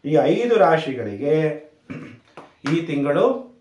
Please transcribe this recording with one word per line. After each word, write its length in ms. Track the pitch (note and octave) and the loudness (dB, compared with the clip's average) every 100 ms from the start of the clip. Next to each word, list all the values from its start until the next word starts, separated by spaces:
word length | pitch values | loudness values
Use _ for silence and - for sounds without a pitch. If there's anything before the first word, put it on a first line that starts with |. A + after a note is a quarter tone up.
ಈ 120 | C#3 D3+ | 2 2
ಐದು 340 | C#3 G#3 A#3+ G#3+ | 2 0 2 4
ರಾಶಿಗಳಿಗೆ 1120 | F3 D#3 C#3+ B2 G#2+ G2+ C#3+ D#3 D#3 D3+ - _ _ - - - _ - - _ C#3 | 4 4 -2 -8 -8 -6 -2 0 0 -4 -14 _ _ -16 -16 -20 _ -20 -20 _ -2
ಈ 100 | E3 | -2
ತಿಂಗಳು 640 | D#3 C#3+ C#3+ D#3 A#3+ A#3+ - _ | -2 -4 0 2 2 0 -8 _